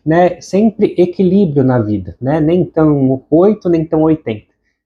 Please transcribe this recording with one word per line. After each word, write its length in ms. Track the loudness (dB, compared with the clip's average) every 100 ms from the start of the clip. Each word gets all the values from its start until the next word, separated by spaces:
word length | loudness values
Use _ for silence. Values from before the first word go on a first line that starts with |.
| -2
né, 340 | 0 0 -2
sempre 560 | -4 0 0 0 -2 0
equilíbrio 680 | -2 0 0 2 2 0
na 160 | 0 0
vida, 360 | -2 -4 -8 -10
né? 180 | -4 -2
Nem 240 | 0 0 -2
tão 600 | 0 0 2 0 -2 0
oito, 380 | 2 2 0 -2
nem 160 | -2 -2
tão 180 | 0
oitenta. 480 | 0 0 -4 -10 -12 _ _ _